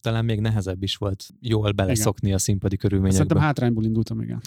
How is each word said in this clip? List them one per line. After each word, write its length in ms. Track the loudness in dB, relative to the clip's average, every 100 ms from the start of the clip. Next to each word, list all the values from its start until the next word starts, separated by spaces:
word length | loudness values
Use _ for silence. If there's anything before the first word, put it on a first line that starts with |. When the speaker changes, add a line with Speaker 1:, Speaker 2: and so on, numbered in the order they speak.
Speaker 1:
talán 240 | -2 0
még 160 | 0 0
nehezebb 420 | 0 0 -2 -4
is 140 | -4 -4
volt 300 | -4 -4 -10 -12
jól 320 | -2 0 2
beleszokni 540 | 0 0 2 0 0 0
Speaker 2:
Igen. 120 | 0
Speaker 1:
a 20 |
színpadi 360 | 0 0 -2 0
körülményekbe. 400 | 0 2 2 2
Speaker 2:
Szerintem 260 | 4 4
hátrányból 420 | 2 2 0 0
indultam, 360 | 0 0 -2 -4
igen. 200 | -6 -8